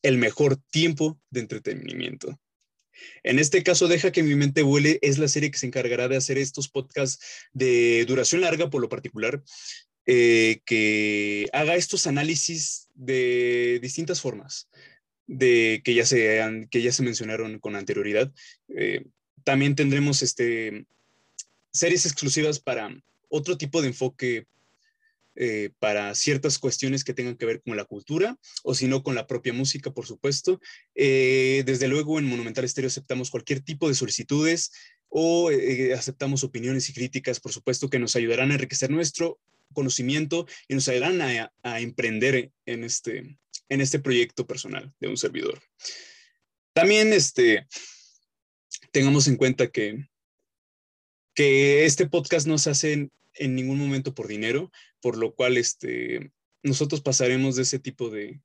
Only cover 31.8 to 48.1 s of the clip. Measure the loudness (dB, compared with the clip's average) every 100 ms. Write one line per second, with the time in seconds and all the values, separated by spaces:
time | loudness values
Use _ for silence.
31.8 | 0 0 0 0 0 -2 -4 -4 -4 -2
32.8 | -4 -6 -6 -6 -4 -8 -4 -6 -6 -2
33.8 | 0 0 -2 -4 -2 0 2 0 -4 -10
34.8 | -20 _ _ 0 2 2 2 2 0 0
35.8 | 0 -2 -4 -6 -4 -2 -4 -6 -4 -4
36.8 | -4 -6 -6 -6 -6 -6 -8 -8 -4 -4
37.8 | -2 -2 -2 -2 0 0 2 0 -2 -4
38.8 | -2 0 -2 -2 -4 -4 _ _ _ -4
39.8 | -2 -2 -2 -2 0 -2 -4 -14 _ -2
40.8 | 0 0 0 0 0 -2 -6 _ -8 -6
41.8 | -8 -4 -4 0 2 2 -2 _ -10 -8
42.8 | -6 -6 -6 -8 -10 -20 _ -20 _ 0
43.8 | 0 0 0 2 0 -2 -8 -6 -10 -12
44.8 | -14 _ -8 -4 -4 -4 -8 -8 _ _
45.8 | -16 -16 -20 -20 _ _ _ _ _ 2
46.8 | 4 6 6 4 2 4 4 4 -2 -18
47.8 | -18 -20 _